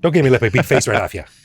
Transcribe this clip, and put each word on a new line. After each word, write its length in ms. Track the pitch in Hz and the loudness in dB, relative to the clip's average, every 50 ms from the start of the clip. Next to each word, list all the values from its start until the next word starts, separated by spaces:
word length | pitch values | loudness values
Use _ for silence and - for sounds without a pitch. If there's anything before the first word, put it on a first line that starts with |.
Don't 100 | - 170 151 | -2 2 2
give 100 | 175 143 | 2 4
me, 60 | 131 | 4
like, 120 | 131 117 | 2 2
a 100 | 117 110 | 0 0
big 140 | - - - | 0 0 0
face 220 | - 151 139 - | 0 0 0 0
right 140 | - 110 117 | 0 -2 -2
off 120 | 98 85 - | -2 -4 -8
ya. 100 | - 71 - _ _ | -10 -14 -14 _ _